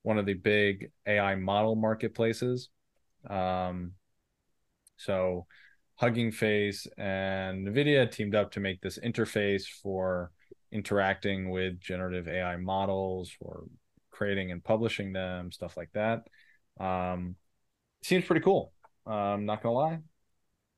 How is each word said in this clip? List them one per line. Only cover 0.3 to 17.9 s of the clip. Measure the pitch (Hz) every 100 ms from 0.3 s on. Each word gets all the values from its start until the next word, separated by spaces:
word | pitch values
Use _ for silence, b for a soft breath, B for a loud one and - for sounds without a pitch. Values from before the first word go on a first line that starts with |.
big | 95 107 104 104 98 - _ -
A | 104
I | 98
model | 95 95 101 110
marketplaces. | 113 110 110 113 - 113 113 123 123 - _ _ _ _ _ -
Um, | 98 92 92 92 90 87 92 _ _ _ _ _ _ _ _ _ _
so | - 95 92 90 90 b b b _
Hugging | _ 120 117 117
Face | 110 110 104 104 98 - -
and | 104 95 95 95 95 92 98
nvidia | 117 143 143 117
teamed | - 107
up | 104 101
to | -
make | 98 92
this | 95 -
interface | 117 113 110 110 101 98
for | 95 - 98 95 92 90 87 _ _ - _
interacting | 110 98 101 98 95 101 98 92
with | 92 92 90
generative | - 90 92 90 82
A | 90
I | 90 87
models, | 92 95 98 95 95 92 90
for | - - - - - _ _ _
creating | - 104 98 92
and | 87
publishing | - 110 113 - 101
them, | 95 92 92 90
stuff | - 87 -
like | 85
that. | 104 110 113 - b b b _ -
Um, | 95 92 90 90 90 92 _ _ _ _ _